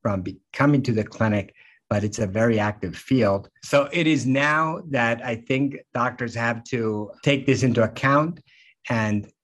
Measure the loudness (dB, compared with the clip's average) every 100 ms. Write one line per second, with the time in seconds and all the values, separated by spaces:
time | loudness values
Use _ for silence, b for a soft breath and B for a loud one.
0 | -2 -4 -6 -12 _ 0 2 4 2 0
1 | -2 0 0 0 -2 _ b b _ -2
2 | -2 -4 -4 0 2 2 0 -2 -8 -10
3 | 0 2 2 0 -4 _ 0 2 2 0
4 | 2 2 2 2 2 2 0 -4 -4 -2
5 | 0 -2 -4 -8 -2 0 0 -4 -8 -4
6 | -4 -2 -6 -4 -4 -4 -6 -4 -2 -4
7 | -6 -4 0 2 2 2 4 4 2 0
8 | 2 2 2 -4 b b b b -4 -2
9 | 0 -2 -4 _